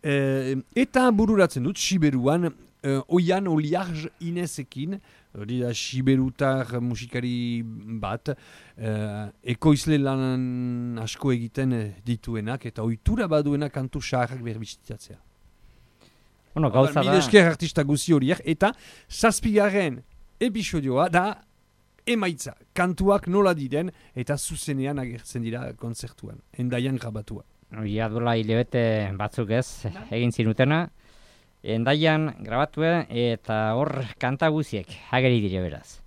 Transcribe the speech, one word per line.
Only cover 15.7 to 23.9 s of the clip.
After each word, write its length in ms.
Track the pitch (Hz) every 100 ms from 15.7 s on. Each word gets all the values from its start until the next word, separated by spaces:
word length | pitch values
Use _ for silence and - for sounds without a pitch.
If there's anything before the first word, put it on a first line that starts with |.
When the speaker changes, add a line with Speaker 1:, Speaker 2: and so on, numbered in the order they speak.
| _ _ _ _ _ _ _ _
Speaker 2:
Bueno, 160 | 147 151
gauza 300 | 123 135 143
Speaker 1:
Mila 120 | 185
Speaker 2:
da. 60 | 185
Speaker 1:
esker 280 | 131 208 170
artista 360 | 156 165 -
guzi 280 | 139 143 -
horiek, 280 | 151 131 139
eta 280 | 147 156 196 - - - _
zazpigarren 920 | - 226 - 233 208 202 202 170 123 - - - -
episodioa 680 | 240 214 185 170 135 127 180
da 160 | 170 196 196 _ _ _ _ _ _ -
emaitza, 500 | 233 190 156 131 - _
kantuak 540 | - 180 180 190 202 175
nola 240 | 190 196
diren, 380 | 170 135 143 180